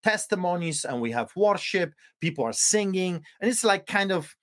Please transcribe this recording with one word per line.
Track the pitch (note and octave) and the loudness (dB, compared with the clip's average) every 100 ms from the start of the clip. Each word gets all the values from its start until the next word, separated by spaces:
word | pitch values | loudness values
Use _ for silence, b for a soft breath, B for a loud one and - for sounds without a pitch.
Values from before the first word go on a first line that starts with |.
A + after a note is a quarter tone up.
testimonies | - G#3+ - G3 F3+ F3 E3+ D3+ | 0 -2 -2 -2 0 -2 -2 -4
and | - B2 | -4 -2
we | A#2 | -2
have | A#2 A#2 | -2 -4
worship, | F3+ G#3 G3+ - F#3+ E3 _ b _ | 2 2 2 0 -2 -2 _ b _
people | E3 D#3 | -4 -2
are | A#2 | -2
singing, | A2 - G#3+ G3+ F#3 F#3 E3+ B B | 0 2 2 2 0 -2 -4 B B
and | A3 | -2
it's | B3 | 2
like | A3 G3 | 2 2
kind | - G3+ G3 | 2 0 2
of | F#3 D3+ - | 0 -2 -16